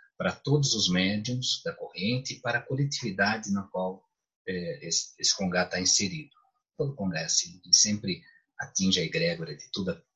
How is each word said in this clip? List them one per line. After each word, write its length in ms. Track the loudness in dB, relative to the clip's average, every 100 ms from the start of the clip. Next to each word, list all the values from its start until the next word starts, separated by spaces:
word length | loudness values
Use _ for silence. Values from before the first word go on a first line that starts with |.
| -18 -4
para 160 | -4
todos 400 | -2 2 2 2
os 180 | 2 2
médiuns 720 | 4 2 0 -2 -2 -2 -4
da 120 | -4
corrente 580 | -8 -10 -4 -2 -2 -4
e 80 | -6
para 200 | -2 -2
a 20 |
coletividade 880 | -2 -2 0 -2 -4 0 2 2 -2
na 120 | -2
qual, 380 | -2 -4 -4 -4 _ _ _ _ -6
eh, 400 | -4 -4 -6 -2
esse, 240 | -2 -4 -2
esse 180 | 0 2
Congá 300 | 2 2 0
tá 120 | 0
inserido. 540 | 2 2 2 -4 -12 _ _ _ _ -4
Todo 180 | -4 -2
Congá 240 | -4 -2
é 40 | 0
assim, 340 | 0 0 -6
ele 120 | 4
sempre 480 | 6 6 2 0 -4 -6 -20 _ -10
atinge 420 | -6 0 2 2
a 40 |
egrégora 500 | 2 0 0 -2 -6
de 160 | -10 -10
toda, 320 | -6 -4 -6 _